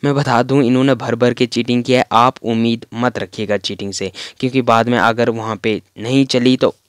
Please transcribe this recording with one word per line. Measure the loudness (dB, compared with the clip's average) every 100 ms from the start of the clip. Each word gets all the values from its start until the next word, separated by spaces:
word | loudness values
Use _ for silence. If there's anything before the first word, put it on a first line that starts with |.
मैं | 0
बता | 0 2 0
दूं | 2 2
इन्होंने | 2 2 2
भर | 0 -2
भर | 0 0
के | 2 -2
चीटिंग | -2 -2 -2
किया | 0 0
है। | 2
आप | 2 2 0
उम्मीद | -4 0 0 -2 -6
मत | -4 -4 -4
रखिएगा | -10 -8 -4 -4
चीटिंग | -4 -8 -10
से, | -8 -10 -10 -18 -6
क्योंकि | -2 0
बाद | 2 2 4
में | 2
अगर | 2 2 0
वहाँ | -2 -6 -4
पे | -2 -4 _ -12
नहीं | -2 0
चली | 2 2 2 2
तो | 0 -2